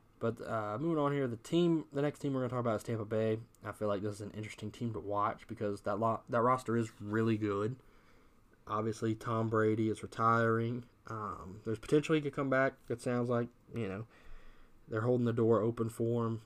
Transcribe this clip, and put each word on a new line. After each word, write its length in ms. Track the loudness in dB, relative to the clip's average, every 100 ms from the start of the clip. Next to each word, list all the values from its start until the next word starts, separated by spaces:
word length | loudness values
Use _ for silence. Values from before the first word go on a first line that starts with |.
| _ -6
But, 240 | -4 -4
uh, 340 | -4 -4 -2 -2
moving 180 | 0 2
on 140 | 2
here, 160 | 2 -2
the 80 | -4
team, 480 | 0 2 4 2 -2
the 100 | -2
next 160 | -2 -2
team 140 | -2
we're 80 | -2
gonna 100 | -2
talk 100 | 0
about 160 | 0 0
is 60 |
Tampa 220 | -2 -4
Bay. 340 | -2 0 2 0 -4 -14
I 60 | -10
feel 160 | -4 -2
like 160 | 0
this 120 | -2
is 60 | -6
an 120 | -10 -8
interesting 360 | -10 -8 -10
team 200 | -6 -4
to 40 | -4
watch 480 | -4 0 0 -2 -8
because 360 | -4 -4 -2
that 180 | -2 0
lo-, 200 | 2 0 0
that 140 | 2
roster 340 | 4 2 2 0
is 140 | 0 -6
really 360 | -2 2 4 2
good. 400 | 0 0 -2 -6 -14 -20 -20 -20 -20 -20 -20 -18 -6
Obviously, 480 | -2 -2 -2 -2
Tom 340 | -2 -2 -2 2
Brady 400 | 4 4 4 0
is 140 | -2
retiring. 800 | -6 0 4 4 4 2 0 -4 -10 _ -12
Um, 540 | -8 -8 -8 -12 -10
there's 140 | -6 -4
potential 380 | 2 2 4 0
he 40 |
could 140 | 0
come 160 | -4 0
back. 240 | 2 2 -2 -8
It 120 | -4
sounds 300 | -2 0 2
like, 180 | 0 -2 -8 -10
you 120 | -6 -4
know, 200 | -6 -10 -16 -16 -16 -16 -20 -20 -20 -6
they're 140 | 0
holding 220 | 2 2
the 80 | 2
door 280 | 4 6 6
open 280 | 4 0 -4
for 380 | -2 0 0 0
him. 160 | -4